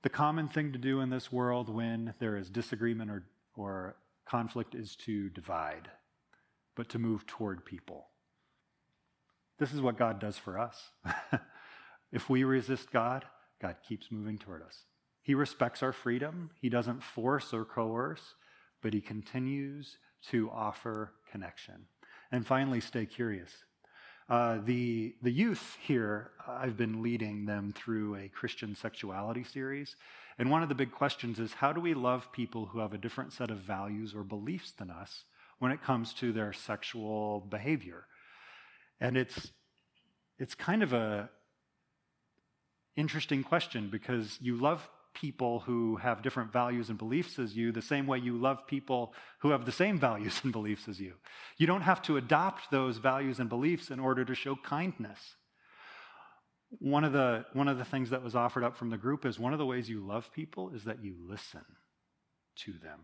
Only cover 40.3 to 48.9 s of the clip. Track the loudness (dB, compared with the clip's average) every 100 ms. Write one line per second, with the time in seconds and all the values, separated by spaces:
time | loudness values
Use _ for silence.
40.3 | _ -8 -4 2 4 4 4 2 0 -4
41.3 | -14 _ _ _ _ _ _ _ _ _
42.3 | _ _ _ _ _ _ -2 0 0 0
43.3 | 0 4 2 2 -4 -2 -4 0 0 0
44.3 | -4 -2 2 2 2 -4 -20 _ -8 -8
45.3 | 0 0 0 0 0 2 2 2 2 0
46.3 | -2 0 2 2 0 -2 -4 0 0 0
47.3 | -4 -4 0 0 0 0 0 2 0 0
48.3 | 2 2 2 -2 -4 0